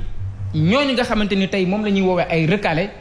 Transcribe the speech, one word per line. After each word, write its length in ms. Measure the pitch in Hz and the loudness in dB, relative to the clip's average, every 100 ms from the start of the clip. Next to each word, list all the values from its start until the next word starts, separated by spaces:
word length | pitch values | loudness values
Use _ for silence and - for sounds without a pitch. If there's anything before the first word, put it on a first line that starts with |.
| - - - - - | -4 -4 -6 -6 -6
ñooñu 380 | 151 160 254 285 | 0 2 4 2
nga 120 | 240 | 0
xamante 280 | 240 214 202 196 | 0 0 0 0
ni 120 | 190 | 0
tey 160 | 202 | 0
moom 200 | 180 208 | 0 0
la 60 | 208 | 0
ñuy 120 | 196 | 2
woowee 240 | 185 175 - | 2 2 0
ay 180 | 165 160 | 0 2
recalés 440 | 202 196 160 202 - | 0 0 -2 -2 -6